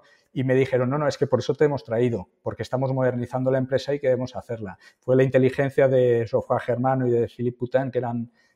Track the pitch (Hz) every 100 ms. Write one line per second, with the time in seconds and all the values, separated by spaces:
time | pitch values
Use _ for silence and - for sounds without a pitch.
0 | _ _ _ - 127 131 131 123 123 143
1 | 143 - - 120 - - 151 139 - 113
2 | 127 110 - _ - 104 110 127 131 131
3 | 127 123 120 127 131 131 131 127 - 143
4 | 127 127 127 95 - 113 101 87 - _
5 | - 127 131 131 131 127 139 - 135 131
6 | 123 117 113 123 - 120 - 117 131 131
7 | 123 120 113 - 120 120 120 127 135 123
8 | 120 120 117 _ _